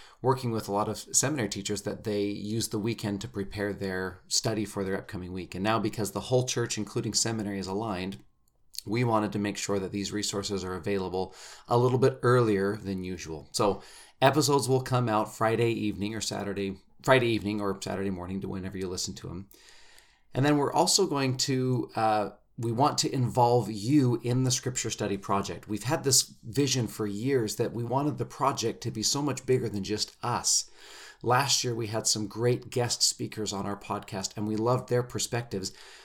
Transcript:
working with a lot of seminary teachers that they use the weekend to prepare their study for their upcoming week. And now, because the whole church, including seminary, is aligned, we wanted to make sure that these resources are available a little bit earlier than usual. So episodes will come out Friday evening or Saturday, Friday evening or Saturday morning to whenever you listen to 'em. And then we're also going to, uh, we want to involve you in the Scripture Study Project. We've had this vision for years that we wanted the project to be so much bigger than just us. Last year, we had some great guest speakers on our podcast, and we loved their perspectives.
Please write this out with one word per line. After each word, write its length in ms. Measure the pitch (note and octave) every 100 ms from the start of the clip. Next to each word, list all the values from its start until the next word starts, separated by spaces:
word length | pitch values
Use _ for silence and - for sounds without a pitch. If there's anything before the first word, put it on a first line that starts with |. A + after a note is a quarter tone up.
| - -
working 300 | B2+ B2+ A#2+
with 160 | A2 G2
a 40 |
lot 160 | G2+ G#2+
of 160 | G#2 -
seminary 380 | - C3 D3+ G2+
teachers 340 | G2 F#2+ G2+
that 220 | G#2 F#2
they 220 | G#2+ G#2 G2+
use 420 | G2+ G2+ A2+ G#2+
the 100 | G#2+
weekend 420 | A2 A2 G#2+ G2
to 60 | A#2+
prepare 460 | G2+ G2 G#2 G2+
their 480 | F#2 G2 F#2 F#2 F2+ -
study 360 | - A#2 A2
for 200 | G2 G2+
their 120 | F#2+ F#2+
upcoming 360 | - F#2 F2+
week. 240 | F#2 E2+ F#2
And 80 |
now, 160 | G#2 A2+
because 320 | G#2 - G2
the 80 | G2
whole 260 | - B2+ B2+
church, 320 | A#2+ A#2 -
including 340 | G#2 A#2+ A2
seminary, 460 | G2+ A#2 A2 G2+ G2
is 80 | F#2
aligned, 520 | G2 A2+ F2+ F#2 G2 - _ _ _ _ - -
we 160 | A#2+
wanted 300 | A#2+ A2 G#2
to 80 | G#2
make 160 | G#2 G2+
sure 240 | - G2+
that 100 | F#2
these 220 | G2+ G2
resources 500 | G#2 G2+ G2+ G2 G2
are 140 | F#2 F#2
available 580 | G2+ G2 F#2 F#2 F#2 - - - -
a 100 | A#2+
little 220 | A#2+ B2
bit 220 | B2+ -
earlier 540 | B2 B2 A2+ G2 G2 G#2+
than 260 | F#2+ F#2+
usual. 460 | F#2 F2 D#2+ D#2 -
So 320 | - G#2 - - - - -
episodes 480 | C3+ C#3+ C3+ C#3 A#2
will 140 | C3
come 260 | B2+ B2 A#2+
out 260 | G#2+ G2+
Friday 380 | - A2+ A2+ A#2
evening 420 | G#2+ G#2+ F2 G#2
or 60 | A2
Saturday, 580 | - G2+ G2+ G2 G2 F#2 - -
Friday 260 | - C3 A#2+
evening 320 | G#2+ G2 G#2+
or 200 | G2+ G2
Saturday 280 | G#2 F#2+ G2
morning 300 | F2+ F2+ F#2+
to 60 | F#2+
whenever 300 | F#2+ F#2 F#2
you 100 | F#2
listen 260 | F2+ -
to 140 | - F#2
'em. 200 | F2 G2 - - - - - - _ _
And 120 | B2 D3
then 100 | D3
we're 160 | C3+
also 340 | D3 E3+ - -
going 300 | C#3+ C3+ B2+
to, 520 | - C3 B2+ B2 - A2+
uh, 340 | A2 G#2+ G2+ - _ -
we 120 | A#2
want 280 | A2+ C#3+ -
to 140 | D3
involve 580 | C3+ A#2+ B2 A#2+ B2 G#2
you 500 | G#2+ A2 D3 B2+ A#2
in 220 | A#2+ B2
the 60 | B2+
Scripture 400 | B2 B2 - A2+
Study 260 | - G#2 G2
Project. 520 | - G2 G2 E2+ -
We've 140 | G#2
had 200 | B2 D#3
this 300 | C3+ B2+ - -
vision 420 | A#2 G#2+ C#3 B2+ G#2
for 200 | - G#2+
years 500 | G2+ B2+ C3 G#2+ -
that 160 | G#2+
we 100 | G2+
wanted 360 | A#2 C3 D3 B2
the 80 | A2+
project 560 | - C3 A2+ A2+ -
to 80 | A2+
be 120 | A2
so 200 | G2+ C#3+
much 240 | D3 B2+ -
bigger 220 | B2+ A#2
than 160 | G2+
just 320 | F#2 G#2 - -
us. 480 | A#2 G#2+ - - - - - - - -
Last 420 | A2+ B2 C3+ -
year, 100 | B2
we 120 | A#2 G#2+
had 200 | A2+ -
some 200 | A2 G#2+
great 420 | G#2+ A#2+ B2 -
guest 340 | - A#2 -
speakers 500 | - - A#2 - G2+
on 120 | G2
our 120 | G2 G2+
podcast, 560 | - G#2 - G2 F#2+ -
and 100 | G#2+
we 100 | G#2+
loved 320 | A#2 B2 -
their 140 | B2
perspectives. 680 | B2 G#2+ - B2 B2+ G2 F#2+ - - -